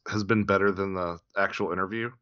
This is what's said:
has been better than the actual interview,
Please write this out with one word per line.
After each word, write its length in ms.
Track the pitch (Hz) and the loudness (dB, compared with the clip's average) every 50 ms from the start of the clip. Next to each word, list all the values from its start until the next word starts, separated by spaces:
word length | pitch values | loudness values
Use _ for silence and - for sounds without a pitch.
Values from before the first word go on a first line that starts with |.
| - - | -8 -4
has 160 | - 107 107 | -2 -2 0
been 220 | 95 113 107 101 | 2 2 2 4
better 260 | 101 98 95 98 101 | 4 4 4 4 4
than 220 | 95 92 98 98 95 | 2 2 -2 -4 -2
the 260 | 92 90 87 85 82 - _ - 98 | -2 -4 -4 -4 -8 -12 _ -2 -2
actual 340 | 98 95 - - 104 85 87 | 0 0 0 -2 -4 -2 -2
interview, 360 | 90 95 95 107 113 113 123 127 - | -2 -2 -2 -2 -4 -6 -6 -8 -10